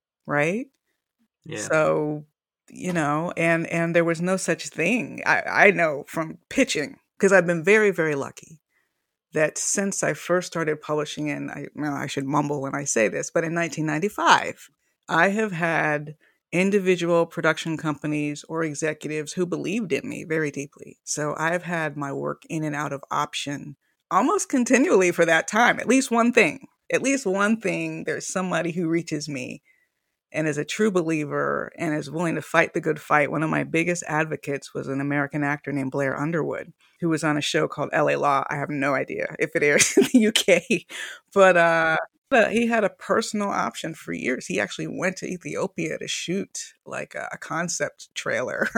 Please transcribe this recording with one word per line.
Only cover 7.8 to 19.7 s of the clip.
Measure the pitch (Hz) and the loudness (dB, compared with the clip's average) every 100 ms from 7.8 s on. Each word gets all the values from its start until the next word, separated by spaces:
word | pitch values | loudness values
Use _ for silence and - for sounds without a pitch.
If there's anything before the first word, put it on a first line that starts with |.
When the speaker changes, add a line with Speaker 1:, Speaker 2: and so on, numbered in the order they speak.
| 208 | 6
Speaker 1:
very | 175 160 143 | 2 0 0
lucky | 123 - - 160 _ _ _ _ _ _ _ | -4 -10 -20 -20 _ _ _ _ _ _ _
that | 156 151 - | 0 0 0
since | - - 196 - | -2 0 -2 0
I | 151 | -2
first | 147 - 180 175 | -2 0 0 0
started | 170 156 151 | -2 -2 -2
publishing | - 151 147 - 151 | -2 -2 -2 -4 -4
in, | 143 143 | -4 -6
I, | 147 143 - | -10 -10 -6
well, | 147 | -6
I | 139 139 | -4 -4
should | 143 | -4
mumble | 135 147 147 147 | 0 0 0 -2
when | 135 | -4
I | 143 | -6
say | 143 - 104 | -2 2 2
this, | 143 151 | 0 -2
but | 170 | -2
in | 160 | 0
nineteen | 170 165 165 156 | -2 -4 -2 -2
ninety-five, | 151 202 - 320 - - - - _ _ _ - | 0 -2 0 4 4 4 -10 -18 _ _ _ -2
I | 165 185 | 2 2
have | 208 220 | 2 -2
had | 165 170 156 151 151 151 151 _ _ - | -2 0 0 0 -2 -6 -16 _ _ -4
individual | 170 190 202 185 175 170 170 165 | 0 2 2 2 2 2 2 2
production | - 160 160 165 156 | 0 0 0 -2 -4
companies | 160 147 151 151 147 147 - | -4 -4 -4 -2 -4 -6 -8
or | 160 | -6
executives | 160 143 156 156 147 156 147 | -4 -2 -4 -4 -6 -6 -6
who | - | -4
believed | 175 156 147 | -4 -2 -4